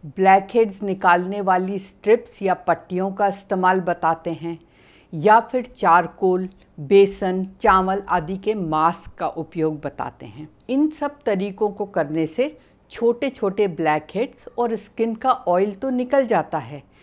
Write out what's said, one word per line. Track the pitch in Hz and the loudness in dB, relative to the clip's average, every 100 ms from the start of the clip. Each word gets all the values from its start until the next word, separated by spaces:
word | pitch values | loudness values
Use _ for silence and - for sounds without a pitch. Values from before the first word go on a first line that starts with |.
| 151 | -16
ब्लैकहेड्स | 160 190 196 196 240 220 190 | 0 4 4 4 0 0 0
निकालने | 202 190 185 175 180 208 | -6 0 4 2 2 -4
वाली | 190 185 185 196 | 0 0 0 -6
स्ट्रिप्स | 190 - 202 233 - - | -10 -10 2 2 0 -6
या | 196 | -2
पट्टियों | 180 - 170 - 180 190 | -2 0 -2 -2 -4 -4
का | 196 202 | 0 -2
इस्तेमाल | 190 - 190 185 185 | -2 -6 0 2 2
बताते | 180 170 165 165 175 | 0 -2 0 -2 -4
हैं | 156 170 165 _ _ _ _ _ | -8 -8 -12 _ _ _ _ _
या | 165 180 220 | -2 4 4
फिर | 226 254 233 - | 4 -6 -6 -4
चारकोल, | 185 175 170 - 190 180 185 - _ - | 4 4 2 -2 0 0 -2 -12 _ -14
बेसन, | 143 196 196 196 190 185 190 - | 2 6 6 2 -4 -4 -6 -2
चावल | 220 190 185 196 196 | 4 4 4 -2 -2
आदि | 180 156 190 | -4 -4 -8
के | 214 | -6
मास्क | 214 165 156 160 180 - - | -4 -2 0 0 -2 -12 -8
का | 165 | -8
उपयोग | 160 156 170 156 151 | -6 -10 -4 -4 -4
बताते | 143 - 127 - 127 | -10 -8 -10 -10 -20
हैं। | 107 151 _ - | -18 -20 _ -4
इन | 262 302 | 0 0
सब | 302 294 294 - | -2 -8 -6 -4
तरीकों | 196 202 196 208 | -2 -4 -2 -4
को | 202 196 | -2 -6
करने | 180 147 156 156 | -4 -2 -2 -4
से | - 277 - _ _ _ | -2 -4 -4 _ _ _
छोटे-छोटे | - 233 233 269 - 202 196 202 | -2 0 0 -4 -4 -4 0 -2
ब्लैकहेड्स | 156 160 151 151 190 - - - - | 0 0 0 -2 -6 -6 -8 -16 -4
और | 240 220 | -4 -4
स्किन | - - 226 220 | -10 -4 -4 -2
का | 262 | -2
ऑयल | 254 - 175 208 | -2 2 2 0
तो | 196 269 | -2 -4
निकल | 247 247 277 247 | -4 0 0 2
जाता | 196 151 160 | 0 0 -6
है, | 117 143 - _ | -8 -16 -18 _